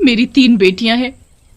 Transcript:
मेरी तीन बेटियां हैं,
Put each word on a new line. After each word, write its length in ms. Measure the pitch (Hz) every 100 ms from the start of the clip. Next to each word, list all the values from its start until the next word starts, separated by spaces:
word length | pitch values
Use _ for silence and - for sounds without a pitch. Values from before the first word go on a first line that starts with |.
मेरी 240 | 320 233 240
तीन 320 | - 254 233
बेटियां 400 | 185 190 226 226
हैं, 140 | 254 269 _ _ _